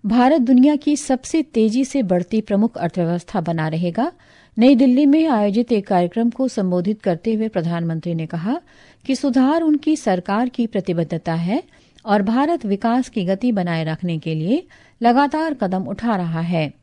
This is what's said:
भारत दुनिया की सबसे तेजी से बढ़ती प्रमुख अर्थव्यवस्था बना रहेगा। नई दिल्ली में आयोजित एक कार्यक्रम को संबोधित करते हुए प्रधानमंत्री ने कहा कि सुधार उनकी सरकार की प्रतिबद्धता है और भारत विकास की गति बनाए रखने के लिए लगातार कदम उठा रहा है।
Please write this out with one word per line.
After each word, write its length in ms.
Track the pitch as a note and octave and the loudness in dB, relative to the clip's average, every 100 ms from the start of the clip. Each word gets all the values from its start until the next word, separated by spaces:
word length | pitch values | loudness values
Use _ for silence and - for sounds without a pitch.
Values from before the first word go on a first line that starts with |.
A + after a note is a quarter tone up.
भारत 380 | G3+ A#3 B3 D#4+ | 0 4 4 4
दुनिया 340 | A#3+ B3+ C4+ D4 | 4 6 6 4
की 200 | D4 D4 | 0 -2
सबसे 460 | - B3+ - E4 | -2 -4 -2 -4
तेजी 420 | - A3+ A3 A3+ B3+ | -2 0 0 0 -2
से 180 | C#4 | -2
बढ़ती 380 | G3+ F3+ F3 A3 | 0 0 0 -4
प्रमुख 360 | G#3+ G3+ A3+ - | -2 0 0 -2
अर्थव्यवस्था 640 | E3 F3+ E3 F3 - G3+ | -6 -2 -2 -4 -4 -6
बना 260 | E3 E3 D#3+ | -4 -2 -2
रहेगा। 440 | D#3+ F3 E3+ D4 - _ _ _ - | -2 -4 -2 -4 -6 _ _ _ 2
नई 180 | B3 C4 | 6 6
दिल्ली 300 | C4+ B3 D4 | 6 4 4
में 220 | D4+ D#4+ | 4 4
आयोजित 440 | A#3 G#3 G3+ A#3 | 2 2 0 0
एक 140 | A3+ G3 | -2 0
कार्यक्रम 420 | F#3 F3 A#3 A#3 | 0 0 0 -2
को 180 | - C4 | 0 -4
संबोधित 540 | - F#3 F3+ F3+ G#3+ | -2 -2 -2 -2 -2
करते 320 | G3 E3 A3+ | -2 -2 -2
हुए 140 | A3 A3 | -2 -2
प्रधानमंत्री 680 | G3 E3 E3+ E3+ E3 F3 E3 | -4 -4 -4 -4 -4 -4 -6
ने 100 | D#3+ | -6
कहा 340 | E3+ F3+ D#4 _ _ - _ - | -6 -4 -6 _ _ -20 _ -6
कि 100 | C4 | -2
सुधार 460 | C#4+ B3+ C4 D#4+ | 0 2 2 2
उनकी 340 | D#4+ D4+ D#4 D4+ | 2 0 0 -2
सरकार 540 | - F#3 F3+ G3+ B3 | 0 -2 0 -2 -2
की 160 | - A3+ | -2 -4
प्रतिबद्धता 680 | G3+ F3+ E3+ D#3+ E3 - | -2 -2 -2 -2 -4 -4
है 280 | E3 E3+ A#3+ - _ _ _ - | -4 -2 -4 -6 _ _ _ -2
और 160 | G#3 | 0
भारत 440 | G3+ A#3 D4+ E4+ G#3 | 2 0 0 -2 -2
विकास 440 | G3 A3+ B3 C4 | -2 0 -2 -2
की 140 | - F3+ | -4 -2
गति 260 | G3 B3 | -2 0
बनाए 320 | G#3 F3 E3 | -2 -2 -2
रखने 340 | D#3+ D#3 F3+ E3 | -4 -6 -4 -4
के 160 | D#3+ D#3 | -4 -4
लिए 300 | D#3+ C#4+ - - _ _ | -2 -2 -4 -20 _ _
लगातार 520 | A#3 B3 C#4+ D#4 D#4+ | 2 2 2 0 -4
कदम 300 | D4 F#3+ F#3+ | -4 -4 -4
उठा 320 | F#3 G3 A#3 G3+ | -6 -6 -4 -2
रहा 260 | E3+ D#3+ | -2 -4
है। 260 | E3+ F3 D#3 - | -2 -2 -4 -8